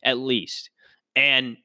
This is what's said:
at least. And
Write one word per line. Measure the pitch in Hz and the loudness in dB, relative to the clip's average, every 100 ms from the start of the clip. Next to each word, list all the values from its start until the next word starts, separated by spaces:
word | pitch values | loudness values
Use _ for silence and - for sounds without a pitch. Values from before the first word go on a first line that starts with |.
at | - 123 | -2 -2
least. | 131 123 85 - - _ _ _ _ - | 0 -2 -2 -12 -14 _ _ _ _ 0
And | 143 135 127 113 | 2 2 0 -8